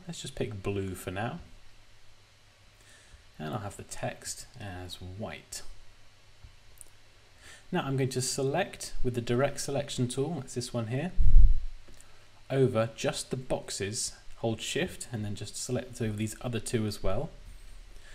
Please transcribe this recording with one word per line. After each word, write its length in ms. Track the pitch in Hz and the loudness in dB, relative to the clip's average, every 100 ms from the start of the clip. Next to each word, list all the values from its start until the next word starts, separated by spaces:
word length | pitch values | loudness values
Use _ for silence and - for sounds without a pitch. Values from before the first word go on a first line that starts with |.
| - | -12
Let's 140 | 165 | -12
just 140 | - - | -10 -6
pick 260 | 110 101 | -6 -6
blue 320 | 101 101 95 | -6 -4 -6
for 160 | 90 - | -8 -8
now. 300 | 92 120 170 - - - - - - - - - - - - - - - - - - - - | -6 -6 -8 -14 -20 -20 -20 -20 -20 -20 -20 -20 -20 -20 -20 -20 -20 -20 -20 -20 -20 -20 -14
And 120 | 156 | -10
I'll 100 | 123 | -8
have 160 | 101 - | -10 -14
the 60 | |
text 600 | - - - - - - - - | -14 -8 -8 -8 -12 -14 -16 -16
as 400 | 101 90 90 - | -14 -12 -12 -14
white. 600 | 92 95 107 73 - - - - - - - - - - - - - - - - - - - - - - - | -14 -12 -12 -12 -14 -12 -10 -12 -16 -20 -20 -20 -20 -20 -20 -20 -20 -20 -20 -20 -20 -20 -20 -20 -20 -20 -6
Now 100 | 180 | -4
I'm 160 | 139 135 | -2 -2
going 120 | 131 | -2
to 120 | 131 | -2
select 720 | 127 - 135 156 240 - - - | -4 -2 -2 0 -2 -6 -4 0
with 120 | 127 120 | 2 0
the 60 | |
direct 380 | 113 120 139 - | 0 0 0 -2
selection 480 | - 139 139 - 123 | -6 -6 -4 -4 -4
tool, 280 | - 143 165 | -2 -4 -6
that's 180 | 131 | -8
this 180 | 123 - | -8 -6
one 160 | 120 110 | -6 -4
here, 240 | 131 175 - - - - - - - - - - - - - - | -4 0 10 12 12 12 12 4 -4 -14 -18 -20 -20 -20 -20 -4
over 420 | 135 127 107 117 - | 2 2 2 -2 -2
just 360 | 135 151 - | -4 -4 -6
the 40 | 127 | -8
boxes, 760 | - - - - 98 120 - - - - | -6 -6 -6 -8 -6 -6 -8 -10 -14 -6
hold 240 | 117 110 | -4 -4
shift 460 | - 139 180 - - | -6 -4 -6 -8 -10
and 140 | 110 104 | -8 -8
then 100 | 104 | -8
just 220 | 107 - | -10 -10
select 420 | - 123 - 113 | -6 -6 -6 -6
over 160 | 113 107 | -6 -4
these 200 | 107 - | -6 -6
other 180 | 123 117 | -8 -6
two 260 | - 113 107 | -4 -2 -2
as 160 | 101 | -2
well. 300 | 98 101 160 - - - - - - - - | 0 0 -2 -10 -18 -18 -16 -18 -18 -18 -18